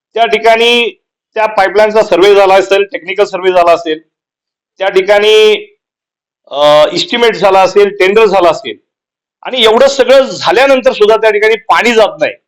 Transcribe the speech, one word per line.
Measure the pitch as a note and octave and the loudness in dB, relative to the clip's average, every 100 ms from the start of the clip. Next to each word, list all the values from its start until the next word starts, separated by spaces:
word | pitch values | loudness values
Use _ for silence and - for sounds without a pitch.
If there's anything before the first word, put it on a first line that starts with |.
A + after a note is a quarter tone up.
| _ | _
त्या | G#3+ A3+ | -4 -2
ठिकाणी | A3 A3+ A3+ A#3 A#3+ A#3 - _ _ _ | 0 0 2 2 0 -2 -8 _ _ _
त्या | A3 A3 | -6 -4
पाईपलाईनचा | G#3+ F#3+ F#3+ G#3+ G#3+ | 0 0 0 0 0
सर्व्हे | G#3 E3+ G3 G3 | 0 0 2 2
झाला | F#3+ F#3+ | 2 2
असेल, | F#3 G3 | 0 -2
टेक्निकल | G3+ E3 E3 G3 | -4 -8 -8 -4
सर्व्हे | F#3 F3+ F#3 | -4 -4 -2
झाला | F3+ E3+ | 0 2
असेल, | E3 E3+ D#3 _ _ _ _ _ _ _ - | 0 -2 -10 _ _ _ _ _ _ _ -8
त्या | F#3+ | -4
ठिकाणी, | F#3+ F#3 G#3 G#3+ G#3+ G#3+ G#3 - _ _ _ _ _ _ _ - | -2 0 2 2 4 2 0 -6 _ _ _ _ _ _ _ -12
अ, | C#3 D3 D3+ D3+ | -2 2 2 2
इस्टिमेट | E3+ - A#3+ A#3 F3 | -2 -6 -2 -2 0
झाला | F#3+ F#3+ | 0 2
असेल, | F#3 G3+ G3+ | 2 2 0
टेंडर | G3 F#3 G#3+ A3 | 0 0 2 2
झाला | G3 F3 | 2 0
असेल | D3+ A#2+ G#2 _ _ _ _ _ _ | -2 -6 -16 _ _ _ _ _ _
आणि | - B3+ | -10 -2
एवढं | A3 A3+ C4+ | 0 2 2
सगळं | C4+ A#3 C4+ | 0 2 2
झाल्यानंतर | C4 C3 - F#3+ C#4 C4 C4 | 2 -4 -4 0 2 0 0
सुद्धा | G#3+ G#3 A3 | 0 0 2
त्या | A3 | 0
ठिकाणी | G#3 G#3+ A3 | 0 0 -2
पाणी | - E3+ G#3+ | -2 -2 0
जात | A3 G3 D#3+ | 0 0 -2
नाही. | C3+ G2 | -6 -6